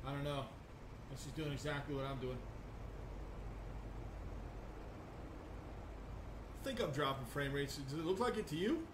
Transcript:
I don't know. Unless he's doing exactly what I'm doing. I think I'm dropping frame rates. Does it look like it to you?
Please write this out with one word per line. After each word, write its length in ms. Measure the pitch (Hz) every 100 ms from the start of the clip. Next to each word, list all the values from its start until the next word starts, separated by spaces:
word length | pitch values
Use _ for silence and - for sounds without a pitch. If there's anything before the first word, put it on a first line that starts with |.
| 135
I 60 |
don't 120 | 143
know. 220 | 143 143 107 - - - - - -
Unless 180 | 139 143
he's 80 |
doing 200 | 143 151
exactly 420 | 143 151 143 135 139
what 100 | 135
I'm 120 | 135
doing. 200 | 127 123 - - - - - - - - - - - - - - - - - - - - - - - - - - - - - - - - - - - - - - - - - -
I 60 | 269
think 160 | 240
I'm 100 | 160
dropping 340 | 139 139 127 117
frame 260 | 147 139
rates. 240 | 139 139 147
Does 220 | 135 151
it 60 | 165
look 140 | 190
like 180 | 240 220
it 100 | -
to 80 | 151
you? 240 | 202 320 -